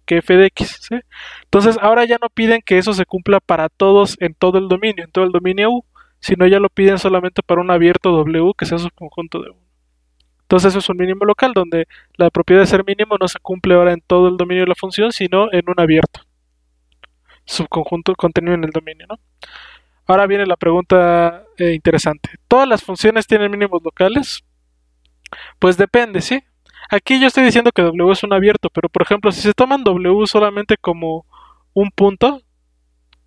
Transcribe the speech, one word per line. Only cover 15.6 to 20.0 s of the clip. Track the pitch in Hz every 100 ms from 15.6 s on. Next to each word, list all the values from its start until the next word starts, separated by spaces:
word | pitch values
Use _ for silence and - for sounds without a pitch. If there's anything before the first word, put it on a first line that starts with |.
| 175
un | 180
abierto | 160 160 156 - _ _ _ _ _ _ _ _ - _ _ _
subconjunto | - - 160 165 - 170 190
contenido | 185 170 175 170
en | 170
el | 156
dominio, | 160 156 156 -
¿no? | 226 _ _ - - - - _ _